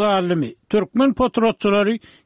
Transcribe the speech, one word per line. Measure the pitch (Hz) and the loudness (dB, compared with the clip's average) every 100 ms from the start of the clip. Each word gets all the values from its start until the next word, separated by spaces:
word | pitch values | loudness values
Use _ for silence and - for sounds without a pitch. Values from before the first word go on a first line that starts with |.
galimy. | 208 190 180 170 120 - _ | 2 0 0 -2 -4 -10 _
Türkmen | 208 185 233 269 | -2 -2 0 0
patriotçylary | 220 247 - 226 - 202 202 202 226 - _ | 2 -2 0 0 0 0 0 0 -4 -10 _